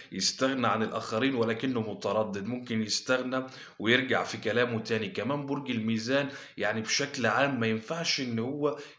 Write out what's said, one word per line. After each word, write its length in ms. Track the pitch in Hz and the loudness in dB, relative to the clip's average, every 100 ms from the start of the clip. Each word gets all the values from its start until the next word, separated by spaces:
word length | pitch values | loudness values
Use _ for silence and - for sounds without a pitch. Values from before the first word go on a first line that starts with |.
| - | -10
يستغنى 540 | 95 95 - 131 135 113 | -4 -2 2 0 2 2
عن 160 | 107 | 2
الاخرين، 520 | 104 110 - 113 135 | 0 -2 -2 0 2
ولكنه 460 | 127 113 113 135 120 107 | 2 0 0 0 0 -2
متردد، 560 | 98 104 104 107 98 104 | -2 0 0 0 -2 -4
ممكن 360 | 123 123 113 | -6 -2 -2
يستغنى 640 | 104 - - 127 127 131 131 - - - | 0 -2 0 0 0 -2 -4 -10 -16 -4
ويرجع 460 | 104 127 131 98 | 4 4 6 2
في 140 | 87 113 | 0 -2
كلامه 420 | 110 110 120 110 | 0 2 2 0
تاني. 280 | 110 113 101 | 0 -2 -2
كمان 380 | 90 110 143 135 | -2 -2 -2 -2
برج 240 | 135 131 | -4 -2
الميزان 580 | 117 110 113 113 139 135 - - - | -2 0 0 2 0 0 -6 -14 -4
يعني 240 | 101 110 | -2 0
بشكل 460 | 110 - 139 131 113 | 0 0 -2 0 2
عام 340 | 113 139 127 | 4 2 2
ما 60 | 113 | 2
ينفعش 540 | 110 - 165 160 - | 0 -2 -4 -2 -2
ان 180 | 127 113 | 0 -2
هو 400 | 120 147 147 - - | -2 0 0 -2 -8